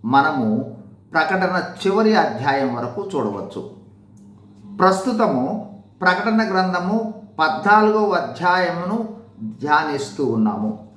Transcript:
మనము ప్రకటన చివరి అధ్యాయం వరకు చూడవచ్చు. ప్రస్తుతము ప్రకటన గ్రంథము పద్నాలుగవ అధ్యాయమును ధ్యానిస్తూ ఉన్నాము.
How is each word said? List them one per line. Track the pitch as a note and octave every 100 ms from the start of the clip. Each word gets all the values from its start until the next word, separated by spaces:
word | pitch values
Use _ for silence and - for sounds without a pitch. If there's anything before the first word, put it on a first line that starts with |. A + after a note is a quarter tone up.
మనము | A2+ C3+ - D3 A2 A2 - - - - -
ప్రకటన | D#3+ D#3 F#3 F3+ F3+ - -
చివరి | F#3+ F#3+ A3 G#3
అధ్యాయం | D3 A2+ C#3 C#3+ B2+ A#2+
వరకు | A2+ - G3
చూడవచ్చు. | D3 G#2+ G2 F#2+ F#2+ - - - - - - - - - - - -
ప్రస్తుతము | F#4 - - A3 D3+ C3+ C3 - - - - _
ప్రకటన | F3+ F3+ A3+ A3 A3
గ్రంథము | F#3+ F#3 F3+ F3+ A3 A3 - - -
పద్నాలుగవ | D#3 D#3 G3+ G#3+ G#3+ G#3+ G#3
అధ్యాయమును | F3 E3+ - F3 F#3 F3 E3+ F3+ A3+ G#3+ - - -
ధ్యానిస్తూ | A2 - C#3+ D3+ D3+ C#3 C#3 -
ఉన్నాము. | B2+ A2+ G#2+ G2+ G#2+ - -